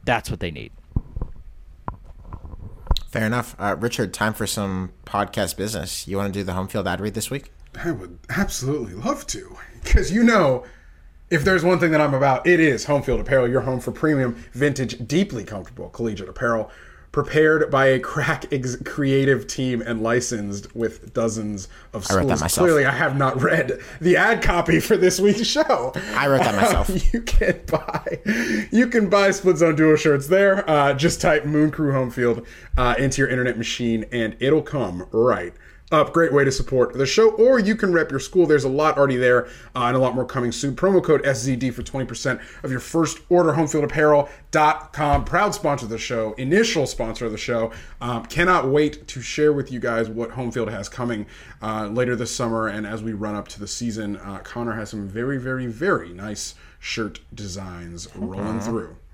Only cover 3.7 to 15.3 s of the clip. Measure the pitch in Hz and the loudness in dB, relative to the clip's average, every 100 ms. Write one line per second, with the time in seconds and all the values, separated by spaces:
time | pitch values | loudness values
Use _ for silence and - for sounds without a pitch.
3.7 | 82 117 - 104 - 107 107 107 - 98 | -2 -4 -2 -4 -2 -2 -2 -6 -4 -4
4.7 | 92 92 - - 104 101 - 92 - 104 | -4 -6 -10 -8 -4 -4 -2 -4 -4 -6
5.7 | 110 92 - - 98 101 98 95 90 95 | -6 -8 -10 -8 -6 -4 -4 -6 -6 -4
6.7 | 110 92 87 104 101 - 143 - - - | -4 -4 -4 -6 -6 -8 -10 -12 -20 -20
7.7 | - 170 127 90 87 - 131 - - 127 | -10 -6 -6 -10 -18 -8 -4 -4 -4 -4
8.7 | 147 104 90 165 294 - - - - - | -4 -6 -8 -6 -6 -8 -12 -12 -20 -20
9.7 | - - - 123 202 233 226 143 123 - | -14 2 4 4 4 4 6 4 2 -4
10.7 | - - - - - - 165 151 185 170 | -20 -20 -20 -20 -20 -2 0 2 4 4
11.7 | 175 165 156 147 135 139 127 165 175 160 | 4 4 4 2 4 2 2 4 4 4
12.7 | 117 - 143 - 117 104 135 120 127 123 | 2 0 0 2 -2 2 2 4 2 0
13.7 | 127 123 117 156 147 127 117 - 123 143 | -4 -4 -2 0 2 0 -4 -12 -2 0
14.7 | 131 123 - 107 165 196 | 0 -4 -6 -2 0 0